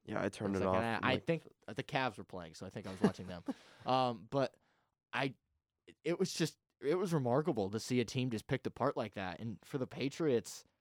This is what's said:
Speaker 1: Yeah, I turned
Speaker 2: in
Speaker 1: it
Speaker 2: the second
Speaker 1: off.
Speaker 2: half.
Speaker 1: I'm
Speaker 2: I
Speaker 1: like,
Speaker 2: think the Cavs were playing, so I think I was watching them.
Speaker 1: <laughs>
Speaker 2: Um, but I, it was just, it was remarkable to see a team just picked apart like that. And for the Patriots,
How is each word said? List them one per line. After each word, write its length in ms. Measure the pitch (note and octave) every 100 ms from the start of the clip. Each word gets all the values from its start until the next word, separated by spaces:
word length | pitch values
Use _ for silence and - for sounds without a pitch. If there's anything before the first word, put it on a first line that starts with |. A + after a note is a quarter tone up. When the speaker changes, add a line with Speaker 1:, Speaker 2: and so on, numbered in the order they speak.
| -
Speaker 1:
Yeah, 180 | G#2
I 60 | G2
turned 260 | - G#2 F#2+
Speaker 2:
in 60 |
Speaker 1:
it 40 | F#2
Speaker 2:
the 60 |
second 60 | F#2
Speaker 1:
off. 60 |
Speaker 2:
half. 200 | A#2 A2
Speaker 1:
I'm 60 | A#2+
Speaker 2:
I 40 | C3
Speaker 1:
like, 100 | -
Speaker 2:
think 240 | E3 - _ - G#2+
the 80 |
Cavs 340 | - D3 B2+ G#2+
were 60 |
playing, 300 | F#2 - E2
so 120 | E2 F#2+
I 40 |
think 180 | A2+ G2
I 40 |
was 100 | F#2
watching 260 | - - F#2
them. 160 | F2+ E2+
Speaker 1:
<laughs> 80 | - - - -
Speaker 2:
Um, 400 | C3 B2+ A2+ G#2+
but 200 | C#3 C3 - _ _ _ _ _
I, 220 | A#2 C#3 - _ _ _ _ - -
it 140 | D3+ G#3
was 160 | F#3
just, 240 | - D#3+ - _ _
it 140 | C3+ F3
was 180 | F#3+
remarkable 560 | E3 B2 B2+ D#3 A#2 G2
to 100 | A2
see 200 | - B2
a 40 |
team 280 | A2+ C3+ B2+
just 160 | A2 -
picked 180 | C3 A2
apart 320 | - B2+ D3
like 160 | A2
that. 260 | - F#2+ E2+
And 200 | A2+ G2
for 140 | - C#3
the 80 | B2+
Patriots, 800 | - C3+ - E3 A#2 - - - _